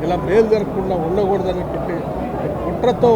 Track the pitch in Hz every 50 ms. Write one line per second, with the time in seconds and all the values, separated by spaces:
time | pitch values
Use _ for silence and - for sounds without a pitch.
0 | 156 165 180 170 - 156 190 220 220 214 214 214 202 196 190 196 190 190 190 175
1 | 160 160 180 202 202 190 202 190 180 185 180 180 160 143 - - - - 170 160
2 | 151 - - - - - - - - - - - - - - - 339 240 247 -
3 | - 240 226